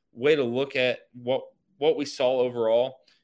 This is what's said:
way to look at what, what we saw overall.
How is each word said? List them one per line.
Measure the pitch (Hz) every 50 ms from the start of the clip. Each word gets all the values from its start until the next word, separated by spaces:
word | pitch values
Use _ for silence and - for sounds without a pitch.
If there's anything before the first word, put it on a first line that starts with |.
| _ _
way | - 113 123 147 160
to | 143 127
look | 117 120 131 139 135 -
at | 131 127 123 113 - - _
what, | - 123 120 123 135 127 - - _ _ _ _ _ -
what | 143 165 151
we | 147 139
saw | 139 - - 131 123 131 127
overall. | 123 123 123 117 113 110 113 120 127 135 - - _ _ _ _